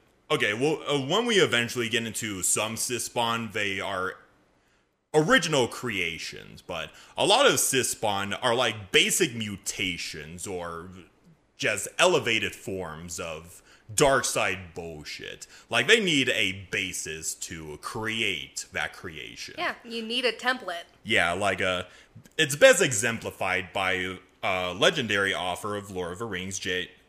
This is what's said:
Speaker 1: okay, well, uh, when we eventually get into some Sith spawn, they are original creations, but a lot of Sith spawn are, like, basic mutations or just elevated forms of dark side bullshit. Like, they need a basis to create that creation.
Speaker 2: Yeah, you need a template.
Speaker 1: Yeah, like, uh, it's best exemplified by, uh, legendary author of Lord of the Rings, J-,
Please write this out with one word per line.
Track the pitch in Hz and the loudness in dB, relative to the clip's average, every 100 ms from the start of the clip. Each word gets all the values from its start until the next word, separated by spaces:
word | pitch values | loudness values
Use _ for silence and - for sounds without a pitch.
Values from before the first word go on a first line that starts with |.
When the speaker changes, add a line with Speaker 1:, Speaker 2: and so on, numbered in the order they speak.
| _ _ - | _ _ -2
Speaker 1:
okay, | 151 117 | 2 2
well, | 107 143 156 82 | 2 2 0 0
uh, | 143 | -2
when | 131 185 240 | 0 0 2
we | 214 | 4
eventually | 143 117 117 123 117 | 4 2 0 -2 0
get | 117 113 | 0 -2
into | 104 113 98 | -4 -4 -2
some | 87 - 107 113 | 0 0 0 -2
Sith | - 120 | -4 -4
spawn, | - - 117 113 113 | -4 0 0 0 -2
they | 104 101 95 | -2 -2 -2
are | 92 98 92 - _ _ _ _ _ _ _ _ _ | -2 -2 -4 -8 _ _ _ _ _ _ _ _ _
original | 156 156 254 170 151 117 | 2 6 4 4 2 2
creations, | - 127 101 85 80 - - 50 53 | 0 -4 -2 -2 -4 -8 -12 -16 -18
but | - 87 78 - - - | -10 -8 -8 -12 -10 0
a | 131 | 4
lot | 214 277 | 6 6
of | 143 | 4
Sith | - 131 113 | 2 2 0
spawn | - 110 101 101 98 | 0 -2 -2 -2 -2
are, | 123 117 | 2 2
like, | 123 110 98 | 2 -2 0
basic | 151 190 - 170 120 | 2 4 4 0 -2
mutations | 107 98 - - 98 85 - 82 76 87 104 | -8 -8 -8 -4 -4 -4 -8 -10 -12 -12 -8
or | 90 87 85 90 92 85 _ _ _ _ - | -6 -6 -8 -12 -16 -20 _ _ _ _ -4
just | 131 104 - - | -2 -2 -4 2
elevated | 175 165 117 110 98 - | 4 4 4 0 0 -6
forms | - 95 87 78 87 85 | -8 -6 -6 -8 -10 -10
of | 87 80 85 - - - - | -8 -10 -14 -20 -20 -20 -6
dark | 107 147 135 | 4 6 6
side | 117 - 104 95 90 82 | 2 0 0 -2 -6 -12
bullshit. | 85 78 76 - 50 50 - - - | -10 -10 -12 -12 -12 -12 -16 -20 -2
Like, | 113 131 | 0 4
they | 233 | 4
need | 196 147 131 | 4 2 2
a | 101 104 98 92 | 2 0 -2 -6
basis | 107 95 82 - 80 78 | -4 -4 -6 -8 -8 -8
to | - - 87 78 73 | -8 -8 -10 -12 -12
create | - 117 110 110 110 85 67 - - | -10 -6 -4 -2 -2 -2 -6 -12 -8
that | 95 78 | -4 -6
creation. | - 95 78 58 60 - - | -6 -12 -12 -12 -12 -12 -8
Speaker 2:
Yeah, | 359 - | -8 -8
you | 233 233 | -10 -10
need | 220 240 254 | -4 0 0
a | |
template. | 226 233 254 190 175 - _ | 0 -2 -2 -4 -10 -10 _
Speaker 1:
Yeah, | - 107 87 | 0 4 4
like, | 90 104 95 | 2 0 2
uh, | 98 90 92 - - - - - | 0 0 -4 -12 -20 -20 -10 0
it's | 156 139 | 0 8
best | 262 254 | 8 8
exemplified | 175 117 120 113 104 - 98 92 90 | 4 2 0 -2 -4 -4 0 0 -2
by, | 101 95 92 92 92 - _ | -2 0 0 -2 -6 -14 _
uh, | 113 92 90 90 | -2 0 -2 2
legendary | 156 165 113 101 98 | 2 2 0 2 2
author | 87 90 87 107 104 | 2 -2 -4 -4 -6
of | 101 | -6
Lord | 92 87 | -6 -6
of | 90 | -6
the | 117 | -6
Rings, | 92 92 95 | -6 -6 -6
J-, | 98 92 90 - | -4 -2 -4 -10